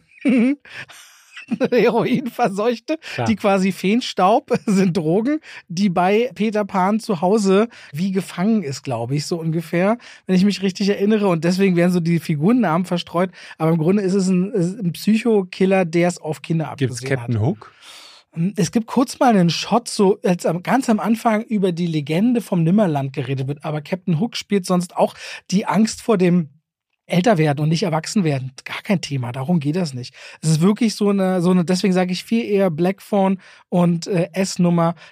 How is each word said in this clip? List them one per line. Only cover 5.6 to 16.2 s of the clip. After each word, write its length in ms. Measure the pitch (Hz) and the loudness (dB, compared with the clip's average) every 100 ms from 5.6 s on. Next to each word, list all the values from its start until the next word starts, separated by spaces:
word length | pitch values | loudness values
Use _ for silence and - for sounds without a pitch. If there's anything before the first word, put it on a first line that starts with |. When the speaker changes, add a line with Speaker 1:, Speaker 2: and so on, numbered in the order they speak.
| - | -10
Speaker 1:
die 200 | 170 208 | -2 0
bei 420 | 175 180 208 247 | 2 2 2 0
Peter 300 | - 220 208 | -2 -2 -2
Pan 340 | 202 196 185 214 | -2 0 0 0
zu 200 | - 170 | -2 -2
Hause 480 | 180 220 196 190 233 - - | 0 2 4 2 2 -4 -12
wie 180 | 143 196 | -6 -4
gefangen 500 | 190 - - 202 220 | -2 -6 -2 0 0
ist, 200 | 147 131 | -2 -8
glaube 320 | - 117 120 | -6 -6 -2
ich, 120 | 147 - | -4 -4
so 120 | 175 | -4
ungefähr, 600 | 165 160 165 170 196 233 - - - | -2 -4 -2 0 0 0 -6 -12 0
wenn 100 | 185 | 2
ich 80 | |
mich 180 | 208 190 | 2 0
richtig 260 | 190 180 202 | -4 -2 -2
erinnere. 400 | 196 202 220 202 | 0 2 2 2
Und 160 | 170 | 0
deswegen 320 | 165 185 196 170 | 0 2 2 4
werden 160 | 175 | 2
so 80 | 180 | 2
die 180 | 165 170 | 0 0
Figurennamen 680 | - 151 170 254 196 165 | 0 0 2 2 2 0
verstreut. 460 | 185 175 - 165 185 - - - | -2 -4 -4 -2 -2 -6 -18 -2
Aber 120 | 160 | 0
im 80 | 165 | 2
Grunde 240 | 156 208 | 2 2
ist 120 | 190 | 2
es 140 | 196 185 | 0 2
ein, 240 | 180 190 | 2 0
ist 260 | 240 170 226 | 0 -2 -2
ein 140 | 175 | -6
Psychokiller, 920 | 156 - 220 240 214 185 - 190 190 | -2 0 2 2 2 0 0 2 2
der 240 | 175 170 175 | 2 2 0
es 100 | |
auf 240 | 175 | 0